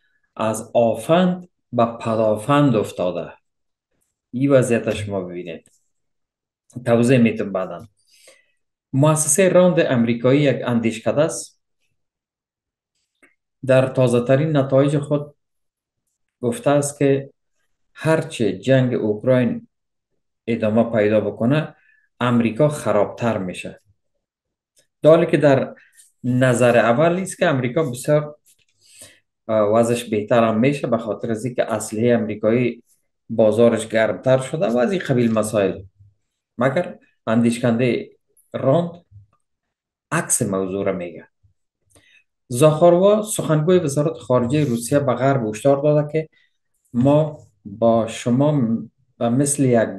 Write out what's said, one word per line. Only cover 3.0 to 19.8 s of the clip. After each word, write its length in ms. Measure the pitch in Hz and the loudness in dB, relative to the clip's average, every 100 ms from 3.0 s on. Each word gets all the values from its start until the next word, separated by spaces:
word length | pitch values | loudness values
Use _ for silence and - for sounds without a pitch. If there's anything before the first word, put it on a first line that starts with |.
| 90 85 76 - _ _ _ _ _ _ _ _ _ | -6 -4 -10 -18 _ _ _ _ _ _ _ _ _
این 200 | 123 139 | -4 2
وضعیت 440 | 131 117 113 110 | 4 4 0 -2
شما 260 | 101 101 98 | -6 -6 -8
ببینید. 500 | 90 87 85 80 _ _ _ _ _ _ _ _ _ _ _ 117 | -8 -12 -12 -16 _ _ _ _ _ _ _ _ _ _ _ -10
توضیح 340 | 120 117 120 127 | 0 0 4 4
می‌تونم 340 | 113 110 101 | 2 0 -6
بعداً. 340 | 95 90 85 - _ _ _ - _ _ _ _ _ - | -6 -8 -12 -18 _ _ _ -20 _ _ _ _ _ -6
مؤسسهٔ 560 | 135 151 151 - - 190 | 2 2 2 0 2 4
راند 320 | 180 180 165 | 6 4 4
امریکایی 640 | 151 123 117 117 127 143 | 2 2 0 2 2 4
یک 200 | 143 117 120 | 2 0 -2
اندیشکده 540 | 117 113 - 113 139 | -2 -2 -2 -2 0
است. 400 | 165 - - _ _ _ _ _ _ _ _ _ _ _ _ _ _ _ _ _ _ _ _ _ 127 | -2 -4 -14 _ _ _ _ _ _ _ _ _ _ _ _ _ _ _ _ _ _ _ _ _ 2
در 200 | 131 135 | 2 2
تازه 380 | - 123 120 | 0 2 2
ترین 320 | 127 135 160 147 | 2 0 2 0
نتایج 420 | 135 135 143 147 | 2 2 2 -2
خود 340 | - 147 - _ _ _ _ _ _ _ _ _ _ - | -2 -4 -6 _ _ _ _ _ _ _ _ _ _ -6
گفته 300 | 120 117 143 | -6 -2 0
است 280 | 143 139 - | 0 -2 -2
که 340 | 139 135 - _ _ _ _ _ _ | 0 0 -4 _ _ _ _ _ _
هرچه 640 | - 156 156 147 - 104 92 | -6 -2 -2 -2 -4 -4 -2
جنگ 360 | 131 131 123 | 2 2 2
اوکراین 760 | - 110 104 123 127 113 - - _ | -2 -4 -2 0 0 0 -4 -12 _